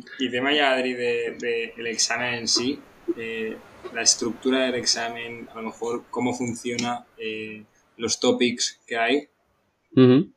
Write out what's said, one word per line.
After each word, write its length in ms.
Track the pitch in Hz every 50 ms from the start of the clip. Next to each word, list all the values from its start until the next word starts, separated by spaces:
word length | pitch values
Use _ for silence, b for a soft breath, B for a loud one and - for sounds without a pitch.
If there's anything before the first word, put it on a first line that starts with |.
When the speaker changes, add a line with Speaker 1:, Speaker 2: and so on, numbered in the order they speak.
| - - - -
Speaker 1:
y 100 | 135 120
tema 240 | 120 123 127 139 147
ya, 200 | 151 143 135 131
Adri, 200 | 127 127 127 123
de, 440 | 123 120 120 120 117 117 117 113 117
de 340 | 123 120 117 117 117 110 -
el 120 | 117 117 117
examen 480 | 110 107 - - 120 117 123 123 120
en 120 | 117 113 110
sí, 320 | - - 120 - 147 - - - - - - - 339 -
eh, 380 | 117 113 113 113 110 110 110 - - - - - - 117 120
la 80 | 117 113
estructura 640 | 113 - - - 117 113 - - 131 127 135 131
del 100 | 127 123
examen, 720 | 123 117 120 - - 117 117 117 117 120 117 117 117 117 -
a 40 | -
lo 80 | 113 113
mejor 400 | 110 - - 113 117 120 120 - -
cómo 220 | - 120 123 123 120
funciona, 720 | - 127 120 117 120 - 120 120 120 120 120 120 120 - _ _ -
eh, 460 | 113 110 110 110 110 110 107 107 107 - _ _ _ _ _ -
los 220 | 117 110 - -
topics 600 | - 127 123 123 123 120 120 120 - - - - _
que 120 | - 120 117
hay. 300 | 117 117 131 147 - - _ _ _ _ _ _ _ _ _ _ _ _ -
Speaker 2:
Ujú. 360 | 131 127 123 123 139 185 - -